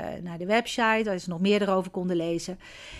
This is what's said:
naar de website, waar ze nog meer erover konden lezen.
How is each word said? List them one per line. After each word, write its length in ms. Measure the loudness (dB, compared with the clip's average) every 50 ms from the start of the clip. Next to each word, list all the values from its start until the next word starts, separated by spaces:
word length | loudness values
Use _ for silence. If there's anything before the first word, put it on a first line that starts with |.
| -6 -6 -8 -8 -8
naar 160 | -10 -8 -8
de 80 | -2
website, 560 | 2 2 2 2 0 -2 2 2 4 4 2 2
waar 140 | 0 -2 -4
ze 100 | -4 -6
nog 120 | -2 2
meer 220 | 4 4 6 4 4
erover 280 | 4 2 2 2 0
konden 260 | -4 -4 -2 0 0
lezen. 420 | 0 0 0 -2 -2 -4 -6 -10 -12 -14 -20 -20 -18 -18 -18 -16 -16